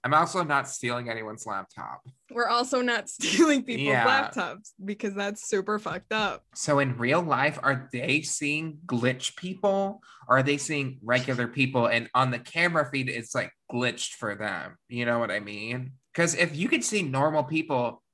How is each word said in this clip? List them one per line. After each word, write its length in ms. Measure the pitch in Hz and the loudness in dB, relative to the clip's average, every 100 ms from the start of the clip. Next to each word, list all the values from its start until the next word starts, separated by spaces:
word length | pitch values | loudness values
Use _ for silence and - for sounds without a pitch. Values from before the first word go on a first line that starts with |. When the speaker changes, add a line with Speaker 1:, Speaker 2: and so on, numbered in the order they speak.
Speaker 1:
I'm 120 | 127 | 4
also 280 | 151 165 185 | 4 4 0
not 240 | 160 139 135 | 2 0 0
stealing 440 | - 120 120 120 | -6 -4 -4 -4
anyone's 340 | 113 107 110 | -8 -8 -10
laptop. 560 | 110 98 95 - 57 - - _ _ | -8 -8 -8 -14 -12 -14 -18 _ _
Speaker 2:
We're 180 | 233 226 | -4 0
also 320 | 233 254 254 | 0 0 0
not 280 | 247 233 - | 2 -2 -4
<laughs> 80 | - | -6
stealing 480 | 311 196 320 285 | -2 6 6 6
people's 240 | - 226 139 | 0 -2 2
Speaker 1:
Yeah. 420 | 127 117 269 - | 4 4 4 2
Speaker 2:
laptops 400 | 247 170 185 - _ | -4 -6 -6 -16 _
because 300 | 190 208 214 | -8 -6 -6
that's 320 | 196 202 208 - | -4 -6 -6 -2
super 320 | 202 190 208 | -2 0 -4
fucked 340 | 190 175 _ | -4 -8 _
up. 340 | 220 208 - _ | -2 -2 -4 _
Speaker 1:
So 240 | - - 143 | -6 2 4
in 180 | 135 123 | 4 0
real 240 | 120 160 | 2 4
life, 380 | 170 127 147 147 | 4 2 2 2
are 240 | 139 131 - | 0 0 -4
they 300 | 120 143 143 | -6 0 0
seeing 560 | - - 143 151 160 151 175 | 0 -4 -2 -2 -4 -8 -4
glitch 500 | 123 123 127 - - | 2 2 0 -6 -6
people 640 | 180 185 202 196 196 202 - - - | -10 -2 0 2 0 -4 -16 -20 2
or 120 | 131 | 4
are 40 | |
they 140 | 135 143 | 4 0
seeing 440 | 143 151 131 131 | 0 -4 -4 -8
regular 440 | 107 127 127 123 120 | 0 2 2 -2 -2
people? 380 | 139 131 131 117 | 0 2 4 2
And 220 | 117 113 | 2 2
on 160 | 123 131 | 2 2
the 80 | 123 | 0
camera 500 | - 165 175 165 139 | -4 0 2 2 0
feed, 200 | 139 131 | -2 -2
it's, 240 | 117 113 | -4 -4
like, 180 | 127 107 _ _ | -4 -4 _ _
glitched 440 | 120 123 113 - | -2 -2 -2 -8
for 200 | - 110 101 | -6 -6 -4
them. 400 | 107 90 69 - _ | -4 -6 -8 -16 _
You 160 | 120 | -4
know 140 | 120 120 | 0 0
what 120 | 113 | 0
I 100 | 101 | -2
mean? 520 | 101 104 110 123 127 - _ | -6 -10 -8 -8 -8 -14 _
'Cause 200 | - 170 | 0 0
if 220 | - 170 151 | 2 0 0
you 120 | 196 | 0
could 140 | 311 | 0
see 200 | - 214 | 0 -2
normal 420 | 160 131 151 156 | 0 2 2 2
people 580 | 143 156 156 131 120 - _ | 0 -2 0 0 0 -6 _